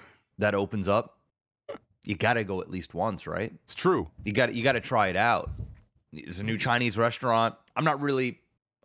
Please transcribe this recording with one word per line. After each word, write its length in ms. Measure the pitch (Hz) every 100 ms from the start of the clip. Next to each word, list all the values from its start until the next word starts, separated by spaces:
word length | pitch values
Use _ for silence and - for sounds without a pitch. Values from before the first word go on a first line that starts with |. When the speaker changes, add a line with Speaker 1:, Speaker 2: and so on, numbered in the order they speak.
| - - _ -
Speaker 1:
that 160 | 104
opens 340 | 101 98 107 92
up, 300 | 104 - _ _ _ _ _ - - _ _
you 100 | -
gotta 300 | 101 107 120
go 160 | 98 95
at 100 | -
least 240 | 92 82
once, 320 | 85 110 90 -
right? 260 | 82 113 -
Speaker 2:
It's 100 | -
true. 340 | - 180 156 82 -
Speaker 1:
You 80 | -
gotta, 220 | 107 120
you 80 | 120
gotta 180 | 123 123
try 280 | - 120 98
it 80 | 90
out. 340 | 117 101 - - - - _ _ _
It's 280 | 76 - 87
a 40 |
new 140 | 107 110
Chinese 400 | 127 120 120 101
restaurant. 560 | 117 - 127 113 113 - _
I'm 100 | -
not 160 | 156 143
really 400 | 143 131 127 - _ _ _ _